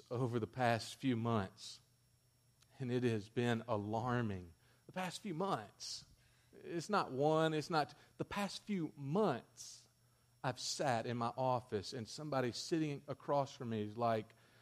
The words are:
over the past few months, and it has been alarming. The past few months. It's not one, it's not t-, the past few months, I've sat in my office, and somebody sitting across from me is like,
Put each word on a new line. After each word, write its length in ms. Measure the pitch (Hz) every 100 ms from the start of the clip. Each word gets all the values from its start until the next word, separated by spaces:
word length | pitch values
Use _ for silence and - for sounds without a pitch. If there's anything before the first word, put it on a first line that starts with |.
| -
over 300 | 120 127 120
the 80 | 107
past 520 | 131 123 117 - -
few 140 | 135 113
months, 640 | 117 113 95 - - - _ _ _ _ _ _ _ _ _ -
and 120 | 127
it 120 | 123
has 240 | 123 110 101
been 340 | - 120 113 117
alarming. 800 | 107 101 110 123 120 113 92 87 - _ _ -
The 80 |
past 280 | 180 180 -
few 120 | 208
months. 720 | 160 196 139 101 - - - - - _ _ _ -
It's 260 | - 170 -
not 220 | 202 -
one, 420 | 131 147 156 160
it's 160 | 156 139
not 200 | 160 147
t-, 60 | - - -
the 80 | -
past 360 | 202 196 - -
few 260 | 196 151 -
months, 880 | 139 180 202 120 - - - - - _ _ _ _ _
I've 160 | 135 123
sat 460 | - - 147 117 117
in 120 | 120
my 140 | 120 -
office, 560 | 131 123 - 107 95
and 140 | 131 107
somebody 440 | - 151 135 123
sitting 480 | - - 165 156 139 -
across 460 | 135 - 143 135 -
from 140 | 120
me 120 | 110
is 160 | 104 107
like, 280 | 117 110 104 - - -